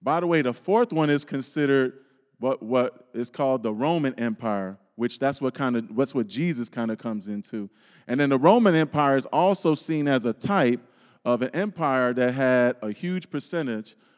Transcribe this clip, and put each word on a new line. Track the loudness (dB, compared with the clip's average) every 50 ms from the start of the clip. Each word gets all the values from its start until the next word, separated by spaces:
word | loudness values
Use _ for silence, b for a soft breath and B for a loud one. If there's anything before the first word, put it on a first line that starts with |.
By | -4 -2 0 0
the | 0 2
way, | 2 2
the | 2 0
fourth | -2 -4 -2 2 2 2 2 2
one | 0 0 2 2
is | 2 0 -2
considered | -4 -8 -8 -8 -6 -2 0 2 4 4 4 2 0 -4 -10 b b b b b b b -6
what, | -4 -4 -4 -4
what | -4 -2 0 2 0 0 -2 -10 -18 _ -8
is | -8 -8 -6
called | -4 -2 0 0 0 0
the | -2 -2
Roman | -2 -2 0 0 0 0 0 -2 -2
Empire, | -2 -4 -4 -4 -4 -4 -4 -4 -4 -4 -6 -10 -14 _ _ _
which | -4 -4 -4 -2 -2
that's | -2 -2 -2 -2
what | -4 -4 -2
kind | -2 -2 0 0
of, | -2 -4 -4 -2
that's | -2 -2 -2 -2
what | -4 -4
Jesus | -4 -4 -4 -2 -2 -2 -4 -6 -8
kind | -6 -6 -4 -4
of | -4 -6
comes | -6 -8 -8 -8 -8 -8
into. | -8 -10 -10 -10 -10 -10 -10 -10 b b b b b b b
And | b -2 0
then | 2 2
the | 2 4
Roman | 6 6 6 6 6 4 4
Empire | 4 2 2 2 2 2 4 2
is | 2 0
also | 0 0 2 2 2 2 2 0 0 0
seen | 0 -2 -4 -2 -2 0 2
as | 2 2 0
a | -2
type | -4 -4 -2 0 2 2 4 2 2 0 -4 b b b b b b b b
of | -2 0 0
an | -2 -2 -2
empire | -4 -4 -4 -4 -2 -2 0 2 2 2 2
that | 2 2 0 0 2
had | 2 2 4 4 4 4 2 0 -2
a | -6 -8
huge | -8 -6 -6 -6 -6 -6 -6 -6
percentage | -8 -8 -8 -6 -4 -4 -4 -4 -4 -6 -8 -12 -18 b b b b